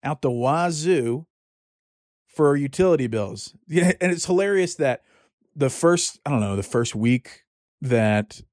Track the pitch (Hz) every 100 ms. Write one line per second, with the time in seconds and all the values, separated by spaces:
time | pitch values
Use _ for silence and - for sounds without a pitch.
0 | 143 151 135 123 127 156 175 160 160 175
1 | 117 127 165 _ _ _ _ _ _ _
2 | _ _ _ - 147 143 139 - 185 160
3 | 123 110 98 101 - _ _ 160 180 -
4 | 180 170 - 180 196 196 175 - 143 123
5 | _ _ _ _ _ 151 135 - 165 175
6 | - - - 135 104 98 98 120 117 110
7 | 117 123 - - _ _ _ _ 135 120
8 | 110 104 104 - -